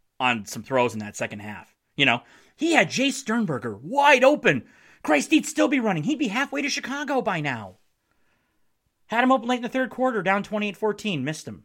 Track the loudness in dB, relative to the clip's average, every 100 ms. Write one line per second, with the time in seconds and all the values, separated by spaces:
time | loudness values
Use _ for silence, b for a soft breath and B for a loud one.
0 | _ -2 0 0 -4 -12 -2 2 2 -2
1 | -10 -6 -8 -8 -12 -14 -18 _ _ 0
2 | 2 2 b b b b 2 2 2 0
3 | -2 -2 -4 -2 -2 -4 -6 -10 -6 2
4 | 6 8 6 6 2 2 -2 b b b
5 | 0 0 4 2 2 0 2 2 0 0
6 | -2 -2 -2 -2 -4 -4 -4 -4 -6 -8
7 | -2 -2 0 -2 -2 -4 -8 -18 _ _
8 | _ _ _ _ _ _ _ _ _ _
9 | -4 2 4 4 2 -2 -2 -4 -4 -2
10 | -2 0 0 0 0 -4 -4 -2 -4 -2
11 | -4 -4 -4 -6 -10 -16